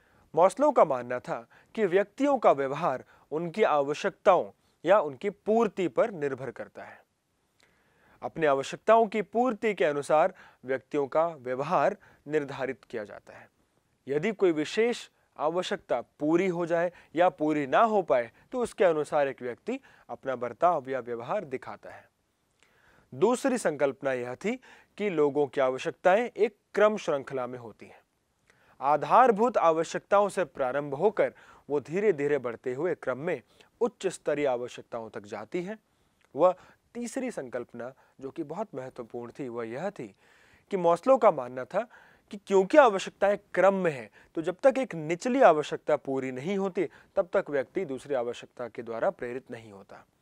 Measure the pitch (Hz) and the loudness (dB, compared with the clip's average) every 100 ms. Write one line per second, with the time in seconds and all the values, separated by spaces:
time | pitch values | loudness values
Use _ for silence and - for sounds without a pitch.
0 | _ _ _ 151 185 - 294 247 180 131 | _ _ _ 4 4 4 2 4 4 2
1 | 120 123 143 143 120 _ _ - 202 180 | -4 -8 -8 -10 -12 _ _ -4 0 2
2 | 202 - 285 269 208 147 135 143 170 127 | 0 -2 0 2 4 4 0 -2 -2 -4
3 | - _ _ 147 170 160 214 147 143 147 | -8 _ _ -8 -6 0 2 2 0 -2
4 | 202 - - 175 104 - _ _ 147 202 | -6 0 4 4 2 -10 _ _ 2 2
5 | 151 131 202 196 - 220 226 - 170 139 | 2 -6 -8 -8 -2 2 0 0 -4 0
6 | 214 190 143 131 131 110 101 - 113 - | -2 -2 -6 -6 -10 -12 -16 -16 -18 -20
7 | _ _ _ _ _ _ _ _ _ _ | _ _ _ _ _ _ _ _ _ _
8 | _ _ 123 - 151 139 135 165 - 226 | _ _ -12 -2 0 0 -2 -8 4 4
9 | 226 220 185 220 247 208 226 196 175 147 | 4 -2 -4 -2 -2 0 -4 0 0 0
10 | 139 156 180 180 - _ 123 131 - 147 | 2 2 2 -2 -20 _ -6 -6 -4 -4
11 | 139 151 170 160 123 127 143 180 147 202 | -2 0 -2 -4 -8 -6 -2 0 0 -2
12 | _ _ - 151 143 135 131 131 _ 117 | _ _ -4 -4 -4 -8 -8 -8 _ -12
13 | 104 - - - - _ _ _ _ _ | -12 -16 -20 -20 -20 _ _ _ _ _
14 | - 143 185 202 190 156 151 - 226 226 | -6 -4 -4 0 2 2 -2 0 0 -2
15 | - _ _ - 147 170 180 196 - 131 | -10 _ _ -6 -4 -2 -4 -8 -4 -4
16 | 113 _ 151 170 190 170 175 170 175 - | -4 _ 0 2 2 -2 -2 0 -2 -6
17 | _ 147 180 180 151 151 139 151 226 214 | _ 2 2 2 -2 0 2 4 4 2
18 | 170 131 117 _ _ 262 233 - 190 156 | 2 0 0 _ _ -6 -6 2 2 4
19 | 147 156 143 123 123 117 - 262 - _ | 0 0 0 -2 -10 -10 -8 -8 -10 _
20 | _ 120 135 127 120 117 170 170 127 131 | _ -12 -8 -6 -6 0 2 2 -4 -8
21 | 120 117 120 202 160 127 - - 90 - | -6 -10 -6 -6 -6 -10 -10 -16 -18 -20
22 | _ _ _ _ _ _ _ _ _ _ | _ _ _ _ _ _ _ _ _ _
23 | _ 127 190 247 277 254 185 147 143 131 | _ 0 2 2 0 0 -2 0 -2 -2
24 | 139 127 120 123 196 254 - - _ - | -4 -4 -6 -8 -6 -6 -10 -20 _ -6
25 | 208 160 147 135 143 143 131 131 170 135 | -4 2 2 2 -2 0 0 0 -8 0
26 | 185 196 240 - 220 - _ - 208 214 | 2 2 0 -2 -2 -2 _ 2 2 2
27 | - 147 123 135 123 123 117 101 101 - | -2 -4 -4 -8 -8 -10 -16 -20 -20 -20
28 | _ _ _ _ _ _ _ _ 131 151 | _ _ _ _ _ _ _ _ 0 2
29 | 143 190 254 202 240 214 165 160 165 180 | 4 6 6 6 2 2 2 2 0 -6
30 | - 202 202 180 170 - 131 139 147 135 | 0 2 2 0 -4 -2 -4 -2 -6 0
31 | 196 214 135 - - - - 143 131 165 | 0 2 -2 -2 -20 -20 -4 -4 -4 -2
32 | 214 156 143 147 123 113 131 127 175 151 | 0 0 0 -2 -4 -8 -8 -4 -4 -4
33 | - 127 165 147 - _ _ _ 233 - | -4 -6 -4 -8 -10 _ _ _ -4 -4
34 | 190 - - 147 143 123 120 - 120 120 | -8 -6 -4 -2 0 -2 -6 -12 -14 -12
35 | 110 117 101 104 110 180 175 220 _ _ | -12 -14 -12 -12 -8 -8 -8 -12 _ _
36 | _ _ _ 131 175 180 - _ _ 233 | _ _ _ 2 2 2 -10 _ _ -12
37 | 240 - 254 - 131 120 120 120 117 139 | -8 -6 -8 -8 -10 -10 -12 -14 -16 -16
38 | _ _ 135 131 151 165 220 135 131 123 | _ _ -16 -12 -10 -10 -10 -10 -14 -14
39 | 117 123 120 - 139 117 113 123 190 196 | -14 -12 -14 -12 -10 -10 -10 -8 -10 -10
40 | 110 - _ _ _ _ _ 196 170 170 | -16 -16 _ _ _ _ _ 0 2 2
41 | - 262 233 156 123 127 127 185 233 - | 4 4 4 2 -6 -10 -6 -6 -6 -14
42 | _ _ _ 208 - 196 190 302 262 190 | _ _ _ -20 0 2 6 8 8 6
43 | - - 196 202 - - 180 196 180 139 | -6 -2 0 0 -4 4 4 4 -2 -4
44 | 107 _ _ - 160 175 277 262 254 165 | -12 _ _ -8 -6 2 2 2 -4 -6
45 | 151 175 254 247 226 156 143 151 - 151 | -6 -4 -2 6 6 6 2 -6 -2 -2
46 | - 135 131 127 147 202 196 180 156 - | 0 -4 -4 -6 -6 -4 -4 -2 -4 -6
47 | _ - 196 208 170 143 127 - 180 135 | _ -4 -2 -2 -2 -4 -4 -6 -6 -8
48 | 139 135 120 113 127 _ 120 - 113 113 | -4 -4 -4 -8 -14 _ -14 -12 -10 -4
49 | 156 190 123 123 - 117 113 98 101 117 | -4 -4 -10 -10 -12 -18 -16 -20 -20 -20
50 | _ _ | _ _